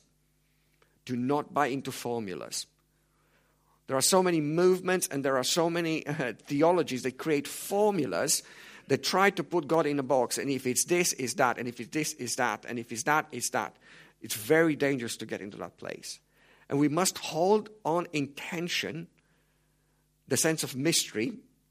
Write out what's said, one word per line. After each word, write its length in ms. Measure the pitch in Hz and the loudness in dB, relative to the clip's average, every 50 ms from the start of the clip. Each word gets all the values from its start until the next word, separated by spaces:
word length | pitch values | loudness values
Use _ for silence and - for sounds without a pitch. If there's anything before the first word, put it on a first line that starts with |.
| _ _ _ _ _ _ _ _ _ _ _ _ _ _ _ _ _ _ _ _ - | _ _ _ _ _ _ _ _ _ _ _ _ _ _ _ _ _ _ _ _ -10
Do 140 | - 127 | -6 -4
not 360 | 120 123 131 143 147 147 - - | -2 0 0 0 0 -2 -2 0
buy 140 | 143 147 | 0 0
into 240 | 123 135 135 - 135 | 2 0 -4 -6 -8
formulas. 760 | 123 - - 120 120 117 110 92 87 69 57 55 - - - - _ _ _ _ _ _ _ _ _ _ _ _ _ _ _ _ _ _ _ _ _ _ _ | -8 -8 -6 -4 -4 -4 -4 -6 -8 -8 -8 -8 -10 -10 -10 -12 _ _ _ _ _ _ _ _ _ _ _ _ _ _ _ _ _ _ _ _ _ _ _
There 100 | - 135 | -2 0
are 40 | 131 | 2
so 220 | - - 196 185 185 | 4 4 4 4 4
many 160 | 180 170 160 | 4 2 0
movements 720 | 151 147 156 170 180 185 185 180 185 180 185 180 - - | 0 0 2 4 4 4 4 2 2 0 0 0 0 -2
and 140 | 139 139 135 | -4 -2 0
there 100 | 139 135 | 0 0
are 80 | 127 127 | 0 0
so 260 | - - 175 165 170 | 0 2 2 2 2
many, 380 | 170 170 170 160 160 147 - | 0 0 -2 -2 -2 -2 -4
uh, 240 | - 151 160 135 120 104 - - | -4 -4 -4 -4 -4 -6 -8 -8
theologies 580 | - 147 143 156 165 185 175 143 117 127 123 117 | -4 2 4 6 6 6 4 2 0 -2 -4 -4
that 140 | 131 - | -4 -6
create 320 | - - 160 151 143 143 - | -4 -2 0 0 0 0 -4
formulas 920 | - - - - 202 202 214 214 202 170 139 107 82 87 117 160 - - - - - - - - - - - | -8 -10 -6 -2 0 2 2 4 2 2 0 -2 -2 -2 0 0 0 -2 -2 -8 -20 -20 -20 -20 -20 -10 -4
that 160 | - 135 127 - | -2 0 0 0
try 280 | - - 185 196 202 | 2 2 4 4 4
to 120 | 196 196 143 | 4 0 -4
put 240 | - 170 175 147 | -2 -2 -2 0
God 200 | 131 160 165 160 | 2 2 2 2
in 100 | 147 147 | 2 0
a 60 | 143 135 | 0 0
box. 340 | 123 143 131 120 110 - | 2 2 2 2 2 -2
And 100 | - - | -4 -2
if 200 | 135 139 127 - | -2 -2 -2 -2
it's 180 | 123 123 - - | -2 0 0 0
this, 280 | - 170 175 180 - - | 2 2 2 2 0 0
it's 200 | - 135 113 120 | -2 -4 -2 0
that. 220 | - 135 120 113 | 2 2 2 2
And 100 | - 120 | 0 -4
if 120 | 123 - - | -8 -8 -10
it's 100 | 117 - | -8 -4
this, 240 | - 156 156 - - - | -4 -2 -2 -4 -6 -6
it's 160 | 127 113 - | -6 -4 -2
that. 300 | - 123 113 104 - - | 0 0 0 0 -4 -6
And 100 | - 120 | -8 -8
if 140 | 123 113 - | -8 -8 -8
it's 100 | 120 113 - | -8 -4 0
that, 220 | 151 151 156 147 - | 2 2 2 0 -2
it's 180 | 131 123 - - | -6 -6 -4 -2
that. 260 | - 123 104 - - _ - - - - - - _ _ | -2 -2 -4 -4 -8 _ -20 -20 -20 -20 -20 -20 _ _
It's 140 | - 110 - | -10 -10 -8
very 400 | 113 110 113 156 160 165 165 147 | -4 2 4 4 6 6 4 2
dangerous 420 | 113 143 139 143 127 117 110 - | 2 0 0 0 0 -4 -6 -8
to 80 | - 113 | -8 -8
get 160 | - 110 92 | -8 -8 -8
into 160 | 92 104 - | -10 -10 -10
that 200 | - 92 85 - | -12 -12 -12 -12
place. 420 | - - 50 50 - - - - - _ _ _ _ _ _ - _ _ - | -12 -12 -10 -10 -10 -12 -14 -16 -16 _ _ _ _ _ _ -20 _ _ -2
And 80 | 131 | 0
we 100 | 143 147 | 2 2
must 300 | 143 143 170 190 185 - | 4 4 2 2 0 0
hold 520 | - - - 160 156 175 190 214 214 208 - - - - | -4 -8 -4 0 2 4 4 4 4 2 -2 -12 -6 -2
on 220 | 147 160 175 170 - - | -2 0 0 -2 -2 -2
in 140 | 151 139 | -4 -4
tension 800 | 139 - - - - 180 165 175 175 - - - 90 139 160 170 - _ _ _ _ _ _ _ _ _ _ _ _ _ _ _ _ _ _ _ _ _ _ _ | -4 -6 -12 -10 -8 -6 -6 -6 -4 -4 -4 -4 -4 -6 -8 -12 -14 _ _ _ _ _ _ _ _ _ _ _ _ _ _ _ _ _ _ _ _ _ _ _
the 100 | - 131 | -2 0
sense 260 | - - 160 160 151 - | 2 2 2 2 0 -4
of 120 | 131 131 | -6 -4
mystery, 580 | 127 139 165 160 - - - - 107 113 135 208 - - _ _ _ _ _ | -2 0 2 2 2 0 0 -2 -2 -2 -2 -4 -8 -16 _ _ _ _ _